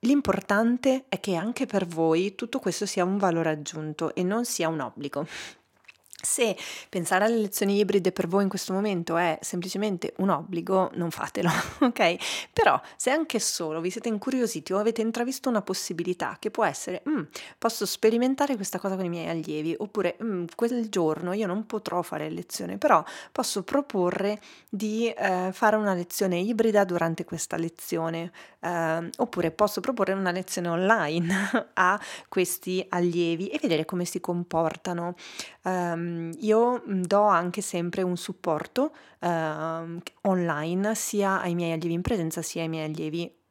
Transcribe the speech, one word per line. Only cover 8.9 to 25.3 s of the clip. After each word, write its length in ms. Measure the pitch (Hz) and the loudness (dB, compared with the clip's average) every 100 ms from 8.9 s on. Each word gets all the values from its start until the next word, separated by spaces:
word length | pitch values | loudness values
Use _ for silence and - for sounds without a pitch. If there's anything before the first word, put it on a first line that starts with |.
| 185 170 170 | -2 0 2
è 200 | 175 160 | 2 0
semplicemente 760 | - 185 180 190 208 180 - - | -4 -6 -4 -2 -2 -2 -6 0
un 120 | 190 | 2
obbligo, 600 | 156 160 175 175 190 185 - | 2 0 -6 0 2 2 0
non 160 | 170 | -4
fatelo, 360 | - - - 175 151 - | -4 -6 0 0 0 -4
<laughs> 120 | - | 2
ok? 340 | 254 - 180 175 - - - | 0 4 2 2 -4 -6 -6
Però 300 | - 427 139 - - | 4 4 4 -2 -4
se 160 | - | 0
anche 280 | 294 320 320 | 2 2 0
solo 400 | - - 165 156 | -2 -2 -4 -2
vi 100 | 170 | -4
siete 180 | 202 233 | -4 -4
incuriositi 640 | 214 233 262 233 160 - | -2 0 0 0 -2 -2
o 60 | 190 | 2
avete 220 | 214 226 | 2 2
intravisto 460 | 220 226 240 262 - | 0 0 -2 -2 0
una 140 | 226 | 0
possibilità 760 | 196 190 - 170 175 180 143 - | 0 -6 -4 -4 -2 -2 -4 -4
che 100 | 220 | -6
può 160 | 214 202 | 0 0
essere, 380 | 143 - 180 - | 0 -6 -6 -2
"Mm, 140 | 302 151 - - - | -2 -2 -10 -16 -4
posso 260 | 226 - 196 | -2 -2 -4
sperimentare 680 | - 220 233 254 269 285 247 | 2 4 4 2 2 0 0
questa 240 | 190 180 | -4 -4
cosa 160 | 202 190 | -4 -2
con 100 | 185 | -2
i 40 | |
miei 200 | 170 165 | -4 -4
allievi", 460 | 165 160 151 156 165 | -4 -4 -4 -2 -4
oppure, 400 | 208 214 180 175 | -4 0 -2 0
"Mm, 220 | 226 190 175 - | -4 -2 -4 -2
quel 340 | 233 247 220 | 0 0 -2
giorno 440 | 202 160 156 175 | 2 2 2 -2
io 120 | 196 208 | -2 -2
non 220 | 185 220 | -2 -4
potrò 340 | 214 - 175 | -6 -4 -2
fare 300 | 170 156 156 | -2 -4 -6
lezione, 480 | 165 180 - 180 190 | -6 -8 -8 -6 0
però 240 | 302 190 - - - | 4 4 4 -12 -10
posso 300 | - 247 208 | -4 -2 -2
proporre 800 | 180 277 277 202 180 - 202 214 - - _ | 0 0 0 0 0 2 -2 -2 -8 -20 _
di, 440 | 202 214 220 233 - | -6 -2 0 0 0
eh, 360 | 202 | 0